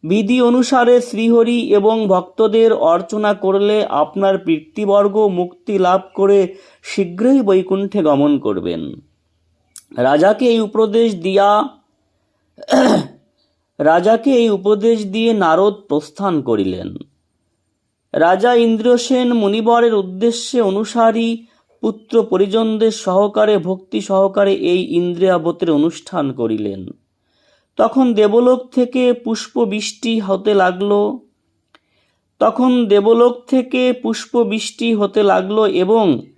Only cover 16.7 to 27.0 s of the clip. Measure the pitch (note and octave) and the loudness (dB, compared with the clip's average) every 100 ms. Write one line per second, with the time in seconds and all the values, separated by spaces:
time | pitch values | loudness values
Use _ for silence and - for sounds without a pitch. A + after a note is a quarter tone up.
16.7 | F2+ F#2 - - _ _ _ _ _ _ | -6 -10 -14 -20 _ _ _ _ _ _
17.7 | _ _ _ _ C#3+ E3 F#3+ A#3 A#3+ A#3 | _ _ _ _ 0 2 2 2 2 2
18.7 | A3 A#3 A#3+ A#3+ B3+ B3 A#3+ G3+ A3 A3+ | 0 0 0 0 -2 0 0 0 -2 0
19.7 | A#3 A#3 A3 F#3 F#3 A#3 A#3 - B3+ G3+ | 2 2 0 -4 -2 -2 -2 -4 -2 -2
20.7 | G3 G#3+ A#3+ A3+ A3 A#3 A3+ - _ _ | -2 -4 0 0 2 -4 -6 -12 _ _
21.7 | _ A3 G#3+ _ A#3 G3+ F#3 G3 A3 A3 | _ -8 -8 _ -2 0 0 0 0 -2
22.7 | A3 A3 G#3+ - F#3 G#3 G#3 G#3+ G#3 E3+ | 0 -2 -2 -2 0 0 0 2 0 -2
23.7 | F#3+ - A3 G3+ F#3+ G3 G3 G3 G3 E3+ | -8 -6 -8 -2 0 0 2 0 0 0
24.7 | F3+ F3+ E3+ F3 E3+ F#3+ F3 E3 E3 E3+ | -2 -2 -2 -2 0 0 0 -2 -4 -2
25.7 | D3 D#3+ F3 - F3+ C#3+ A#2 A2+ A2 G#2 | 0 0 -4 -8 -6 -6 -4 -4 -4 -6
26.7 | G2 F#2 - | -10 -14 -18